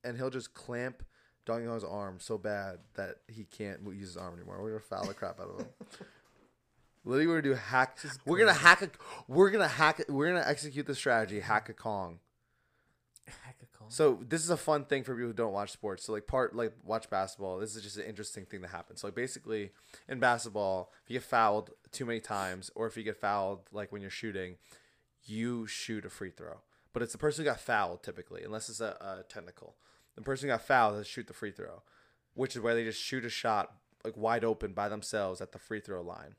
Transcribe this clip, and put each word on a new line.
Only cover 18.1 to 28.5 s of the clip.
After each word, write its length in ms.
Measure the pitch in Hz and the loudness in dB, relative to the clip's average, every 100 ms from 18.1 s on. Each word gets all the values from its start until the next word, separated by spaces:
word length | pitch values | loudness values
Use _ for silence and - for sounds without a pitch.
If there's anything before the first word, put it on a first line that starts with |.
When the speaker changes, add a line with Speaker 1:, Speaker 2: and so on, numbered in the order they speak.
| 104 104 - 92 | -8 -10 -12 -12
Speaker 1:
thing 160 | 98 | -12
that 80 | 90 | -10
happens. 320 | 87 - - | -12 -12 -10
So, 60 | 101 | -8
like, 80 | 104 | -4
basically 560 | 127 - - 110 98 _ _ - - | -6 -6 -6 -4 -6 _ _ -20 -12
in 120 | 131 | 2
basketball, 720 | 123 117 117 104 98 95 90 - | 4 4 0 0 0 0 -4 -14
if 60 | _ | _
you 60 | 123 | -8
get 40 | |
fouled 480 | - 120 110 104 107 - _ | 0 4 6 4 -2 -18 _
too 140 | - 123 | -8 -4
many 140 | 113 | -4
times, 500 | - 101 95 92 92 - | -4 -2 -2 -4 -10 -6
or 100 | 113 | -4
if 100 | 117 | -4
you 80 | |
get 140 | 107 104 | -6 -2
fouled, 420 | 104 101 95 98 - | 0 2 0 -2 -8
like, 200 | 101 101 | -10 -8
when 100 | 104 | -8
you're 100 | 98 | -10
shooting, 460 | - 113 95 92 90 _ - _ _ _ _ - | -8 -6 -6 -8 -10 _ -20 _ _ _ _ -10
you 420 | 107 117 120 110 | -4 -4 -4 -6
shoot 380 | - - 110 98 | -8 -6 -8 -8
a 40 | |
free 220 | - 95 | -12 -12
throw. 300 | - 82 - _ _ _ | -12 -16 -16 _ _ _
But 100 | - | -4
it's 80 | 117 | -4
the 40 | - | 0
person 260 | 151 147 147 | 0 2 0
who 40 | |
got 80 | 120 | 0
fouled, 440 | - 113 92 87 | 2 2 2 -2
typically, 400 | - 90 90 87 | -10 -12 -12 -12
unless 240 | 87 | -8